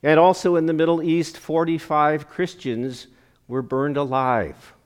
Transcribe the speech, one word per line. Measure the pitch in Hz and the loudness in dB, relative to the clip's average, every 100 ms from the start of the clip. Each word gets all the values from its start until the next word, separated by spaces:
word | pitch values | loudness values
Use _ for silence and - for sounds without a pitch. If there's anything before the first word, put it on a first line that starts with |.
And | 143 156 | 4 6
also | 175 180 185 175 | 6 4 2 2
in | 160 | 0
the | |
Middle | 156 160 170 | 0 0 0
East, | 160 165 160 - | 0 0 -2 -8
forty-five | - 160 165 165 - 151 151 151 147 | -4 -2 0 -2 -2 0 2 0 -6
Christians | - 175 - 135 113 131 123 - _ _ _ _ | -8 -8 -6 -8 -6 -6 -10 -18 _ _ _ _
were | 127 | -8
burned | 127 131 143 143 | -4 -2 -2 -2
alive. | 143 127 131 120 82 - - _ | -2 -2 0 0 -2 -8 -20 _